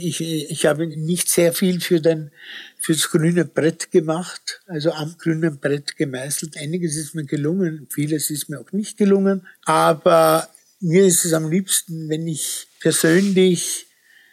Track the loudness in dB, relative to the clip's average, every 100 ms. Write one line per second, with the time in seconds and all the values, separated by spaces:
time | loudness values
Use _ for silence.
0 | -4 -4 -4 -6 -6 0 0 2 -2 -4
1 | -2 -2 0 2 2 2 0 0 0 2
2 | 2 0 -4 -16 -20 -18 -18 -8 -4 -2
3 | 0 2 2 2 0 0 0 0 0 0
4 | 2 -2 -6 -12 -14 -14 -10 -4 -2 -2
5 | -6 -6 -4 -2 -2 -2 -2 -4 -4 -6
6 | -6 -6 -6 -6 -8 -10 -6 -4 -4 -4
7 | -8 -8 -6 -2 -2 0 -2 -4 -8 -4
8 | -2 -2 -4 -6 -8 -12 -8 -6 -4 0
9 | 2 4 2 -2 -6 -8 0 2 4 2
10 | 4 6 6 2 -2 _ _ -8 2 4
11 | 4 4 0 0 0 -2 -2 -4 -4 -8
12 | -4 -4 -4 -4 -6 -8 -12 -4 0 2
13 | 4 4 4 4 4 4 -2 -8 -10 _
14 | _ _ _